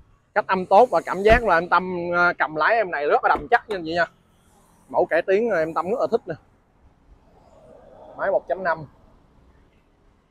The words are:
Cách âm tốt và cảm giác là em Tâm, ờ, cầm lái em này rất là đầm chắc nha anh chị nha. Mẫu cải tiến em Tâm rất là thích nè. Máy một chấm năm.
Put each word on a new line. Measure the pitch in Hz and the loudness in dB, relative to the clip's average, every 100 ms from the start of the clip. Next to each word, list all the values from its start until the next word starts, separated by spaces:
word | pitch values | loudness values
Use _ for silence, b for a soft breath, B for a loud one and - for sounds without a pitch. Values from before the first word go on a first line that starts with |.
| _ _ _ | _ _ _
Cách | - 214 | -6 -2
âm | 190 185 | -4 4
tốt | 196 247 | 4 6
và | 170 | 2
cảm | 139 170 | -2 0
giác | 202 233 | 4 4
là | 226 165 | 4 0
em | 175 | 2
Tâm, | 175 180 180 175 | 0 0 -4 -2
ờ, | 175 175 170 | 0 0 0
cầm | 147 156 | -4 0
lái | 156 | 0
em | 233 196 | 0 -2
này | 156 147 | -4 0
rất | 190 | 2
là | 202 | 2
đầm | 147 147 | 0 0
chắc | - - | -2 -2
nha | 202 | -10
anh | |
chị | 160 | -6
nha. | 170 165 _ _ _ _ _ _ _ - | -4 -4 _ _ _ _ _ _ _ -6
Mẫu | 127 175 | -4 0
cải | 160 | 0
tiến | 175 190 233 | 0 0 0
em | 185 160 | -2 -2
Tâm | 165 170 | -4 -4
rất | 240 | -4
là | 160 | -2
thích | 226 - | -4 -6
nè. | 160 _ _ _ _ _ _ _ _ _ _ _ _ - - - - - - | -14 _ _ _ _ _ _ _ _ _ _ _ _ -20 -20 -20 -20 -20 -8
Máy | 170 | -2
một | 170 - | -2 -2
chấm | 175 | -4
năm. | 185 160 147 _ _ _ _ _ _ _ _ _ _ _ _ _ _ | -4 -6 -8 _ _ _ _ _ _ _ _ _ _ _ _ _ _